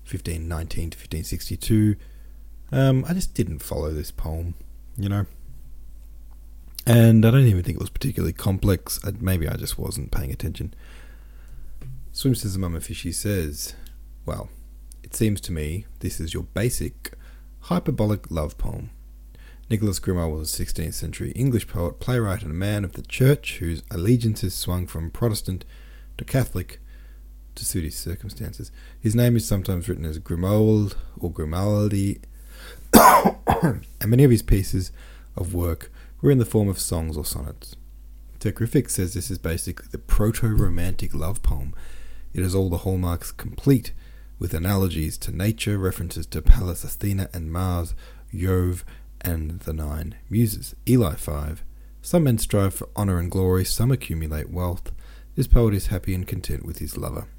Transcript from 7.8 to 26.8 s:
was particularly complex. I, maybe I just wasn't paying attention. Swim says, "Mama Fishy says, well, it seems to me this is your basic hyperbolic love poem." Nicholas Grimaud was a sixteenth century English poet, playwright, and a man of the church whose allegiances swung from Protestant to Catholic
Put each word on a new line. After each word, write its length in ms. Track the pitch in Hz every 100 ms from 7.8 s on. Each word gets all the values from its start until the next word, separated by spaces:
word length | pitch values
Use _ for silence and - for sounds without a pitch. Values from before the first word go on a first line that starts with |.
was 80 | 104
particularly 440 | - - - 80
complex. 680 | - - 95 104 90 - -
I, 100 | - 98
maybe 300 | 92 92 80
I 60 | -
just 240 | - -
wasn't 320 | - - 69
paying 200 | - -
attention. 440 | - 80 - 80 - - - - - - - - - - - 131 131 -
Swim 240 | - 139 120
says, 200 | 113 95
"Mama 220 | 92 82
Fishy 300 | - - 87
says, 640 | 80 104 101 78 71 - - - - - - -
well, 220 | 78 - - - - - -
it 140 | - -
seems 260 | 110 101
to 100 | -
me 360 | 82 76 85 107 -
this 180 | - -
is 160 | 80 85
your 80 |
basic 720 | - - 117 131 82 - - - - - - -
hyperbolic 680 | - 175 - 127 107 104 -
love 300 | 82 76 -
poem." 320 | - - - - - - - - - - -
Nicholas 300 | 107 104 92
Grimaud 340 | - 90 82
was 220 | 76 78
a 20 | -
sixteenth 380 | - - 80
century 380 | - 82 - 65
English 360 | - 135 117 -
poet, 320 | - 85 -
playwright, 440 | - 123 107 92
and 80 | 95
a 20 |
man 320 | 80 98 104 101
of 80 |
the 80 | -
church 560 | - - 127 147 - -
whose 240 | 82 82 -
allegiances 640 | 95 92 123 113 107 92
swung 320 | - - 90 87
from 240 | - 82
Protestant 560 | - 117 107 - 92 - - - - - -
to 40 |
Catholic 560 | - 131 127 95 90 -